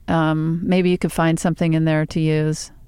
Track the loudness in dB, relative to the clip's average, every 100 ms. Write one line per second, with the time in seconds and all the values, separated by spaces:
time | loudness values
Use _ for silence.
0 | -2 0 2 0 -2 -2 0 2 2 0
1 | -2 0 0 0 0 0 0 2 2 0
2 | -2 -2 0 0 0 -4 -8 -18